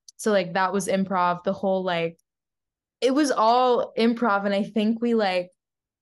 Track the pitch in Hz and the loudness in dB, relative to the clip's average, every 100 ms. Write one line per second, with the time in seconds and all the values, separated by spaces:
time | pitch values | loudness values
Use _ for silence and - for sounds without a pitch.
0 | - - 220 202 175 185 185 196 185 190 | -20 -8 0 0 0 -2 0 -2 -2 -2
1 | 190 190 175 175 196 196 196 190 185 170 | 0 0 0 0 -4 -4 -2 -2 -2 -2
2 | 165 170 _ _ _ _ _ _ _ _ | -4 -8 _ _ _ _ _ _ _ _
3 | 247 269 294 220 220 247 254 240 - - | 0 2 2 2 2 4 4 2 -2 0
4 | 233 233 240 196 202 196 202 220 214 226 | 0 0 0 0 0 -2 -2 -2 -2 -2
5 | 240 226 202 185 180 _ _ _ _ _ | 0 0 0 -2 -4 _ _ _ _ _